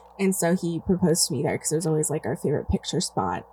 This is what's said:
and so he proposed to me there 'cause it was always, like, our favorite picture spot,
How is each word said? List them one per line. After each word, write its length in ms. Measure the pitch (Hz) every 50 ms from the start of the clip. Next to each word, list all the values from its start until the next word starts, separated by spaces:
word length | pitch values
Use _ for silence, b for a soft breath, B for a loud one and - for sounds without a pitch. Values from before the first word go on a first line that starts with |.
| B B B
and 160 | - 196 190 185
so 220 | - 175 170 180
he 240 | 185 - 170 170 160 -
proposed 420 | - 185 180 185 156 165 - -
to 60 | - 151
me 100 | 123 156
there 140 | 135 -
'cause 160 | - - - 151
it 20 |
was 120 | 160 175
always, 220 | 160 156 156 156 -
like, 160 | 147 160 -
our 120 | - 151
favorite 320 | - - - 147 - - -
picture 320 | - - - - - 165
spot, 440 | - - - - 95 90 - - - -